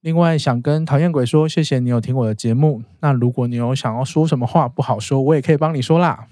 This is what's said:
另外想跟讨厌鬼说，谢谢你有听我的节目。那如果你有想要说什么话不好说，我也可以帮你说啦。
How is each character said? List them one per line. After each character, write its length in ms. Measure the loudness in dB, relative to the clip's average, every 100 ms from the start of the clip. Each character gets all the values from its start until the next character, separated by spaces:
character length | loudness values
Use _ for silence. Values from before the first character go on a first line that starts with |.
另 160 | 0 2
外 200 | 4 2
想 240 | 0 -2
跟 240 | 0 -2
讨 140 | 2 2
厌 140 | 2
鬼 120 | 0
说， 240 | 2 2 2
谢 140 | 0
谢 160 | 0 0
你 100 | 0
有 120 | -2
听 140 | -2 -2
我 100 | -2
的 80 |
节 180 | -2 -2
目。 300 | 2 2 0 -8 _
那 140 | -2
如 180 | 0 0
果 160 | 0 -4
你 80 |
有 180 | -2 -2
想 220 | -2 -4
要 100 | -4
说 220 | -4 0 0
什 100 | 0
么 80 |
话 240 | 0 0 0
不 140 | -2
好 160 | -4 -4
说， 240 | -2 -2
我 120 | 2 0
也 40 |
可 120 | 2
以 40 | 0
帮 160 | 2
你 80 | -2
说 200 | 0 2
啦。 260 | 2 -2 -10